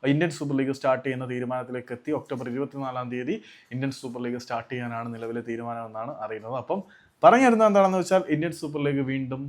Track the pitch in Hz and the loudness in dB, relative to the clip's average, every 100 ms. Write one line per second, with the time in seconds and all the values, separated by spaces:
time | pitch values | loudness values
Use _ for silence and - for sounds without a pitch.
0 | 135 147 170 147 139 139 135 135 135 131 | 2 2 2 -2 -4 -2 -2 0 0 0
1 | 135 127 127 123 123 127 123 123 123 120 | 0 -6 -6 -6 -4 -6 -6 -8 -8 -10
2 | - 147 135 131 127 123 139 139 135 127 | -4 -4 -4 -8 -6 -6 -6 -6 -8 -6
3 | 123 123 123 214 - - _ 123 135 131 | -6 -6 -4 -6 -8 -20 _ -4 -4 -4
4 | 131 120 123 123 120 120 117 127 120 117 | -10 -6 -6 -6 -6 -8 -6 -8 -6 -6
5 | 120 113 113 117 117 117 117 117 113 110 | -8 -8 -6 -6 -6 -6 -6 -8 -10 -10
6 | 117 147 107 110 110 127 - 190 - - | -10 -8 -8 -8 -8 -8 -4 -6 -6 -18
7 | _ _ 160 226 262 226 220 202 190 185 | _ _ 8 10 6 6 6 8 6 4
8 | 175 190 175 151 165 151 156 147 143 139 | 4 2 4 0 0 -4 -8 -2 0 0
9 | 131 135 131 131 | 0 -2 -4 -6